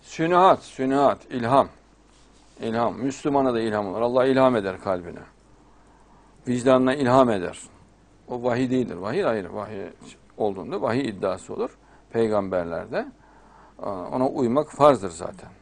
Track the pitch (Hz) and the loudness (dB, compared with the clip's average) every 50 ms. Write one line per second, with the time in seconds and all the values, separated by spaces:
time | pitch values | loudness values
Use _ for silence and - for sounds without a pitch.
0 | _ - - - 160 165 180 175 185 190 160 123 - - - - 131 131 135 139 | _ -18 -6 -4 0 2 4 6 8 8 6 4 2 -14 -8 -4 -2 0 2 4
1 | 143 131 101 98 - - - 127 117 117 131 139 110 - - - _ _ _ _ | 4 2 2 0 -6 -10 -8 -4 -2 2 4 4 4 2 -2 -20 _ _ _ _
2 | _ _ _ _ - _ _ - _ - _ - - 113 110 117 120 110 87 92 | _ _ _ _ -20 _ _ -20 _ -20 _ -10 -6 -4 -2 0 0 -2 -2 -4
3 | 117 139 131 - - 156 139 139 135 131 123 117 113 113 107 107 104 98 90 104 | -6 -6 -6 -4 -4 -2 0 2 2 2 0 0 -2 0 -2 -2 -2 -4 -4 -2
4 | 117 120 123 131 127 135 131 131 131 131 123 113 98 95 92 92 - 101 95 90 | -2 0 2 2 2 4 4 4 4 4 4 2 -2 -2 -6 -6 -4 -4 -4 -4
5 | 87 87 78 - - - _ _ _ _ - _ _ _ - _ _ _ _ _ | -4 -10 -14 -14 -18 -20 _ _ _ _ -20 _ _ _ -20 _ _ _ _ _
6 | - _ _ - _ _ _ _ - 127 123 123 117 131 131 127 127 131 131 151 | -20 _ _ -20 _ _ _ _ -6 -4 -4 0 4 4 4 6 6 2 2 2
7 | 139 120 123 135 131 120 110 98 87 82 - - - - - - - _ _ _ | 2 4 6 6 6 6 4 -2 -2 -6 -8 -10 -18 -20 -20 -20 -20 _ _ _
8 | _ _ _ _ _ - 123 123 120 123 120 120 131 123 123 127 123 104 87 85 | _ _ _ _ _ -10 -10 -4 -2 -2 0 0 0 0 0 0 -2 -2 -6 -10
9 | 90 101 123 185 196 147 113 107 92 87 98 104 101 101 107 98 98 82 - - | -8 -6 -4 -2 -2 0 -2 -2 -4 -8 -10 -10 -10 -10 -10 -12 -12 -14 -16 -18
10 | - - - - _ - - - 110 107 98 92 85 95 156 208 - 127 113 123 | -20 -20 -20 -20 _ -20 -8 -4 -4 -4 -4 -6 -10 -8 -8 -4 -4 -2 -2 -2
11 | 139 123 104 92 101 95 92 92 - - 113 - 220 - - _ _ _ - - | -2 -4 -6 -4 -4 -4 -4 -6 -10 -14 -8 -8 -8 -8 -8 _ _ _ -20 -20
12 | _ _ - 117 117 110 107 104 98 95 92 90 85 85 85 82 90 101 127 185 | _ _ -2 0 0 2 0 -2 -2 -2 -2 -4 -4 -4 -6 -8 -10 -8 -8 -8
13 | 247 294 - _ - - - - - - - - - - _ _ - - 101 92 | -8 -8 -14 _ -20 -20 -20 -20 -20 -20 -20 -20 -20 -20 _ _ -10 -10 -10 -10
14 | 87 - - 127 127 135 - 107 127 117 117 143 156 - - - 139 151 139 113 | -10 -8 -4 -2 -2 -2 0 0 -2 0 0 0 -2 -2 0 6 6 6 6 6
15 | 95 95 82 - 90 - - - - - - - | 0 -8 -10 -8 -12 -12 -12 -14 -18 -20 -20 -20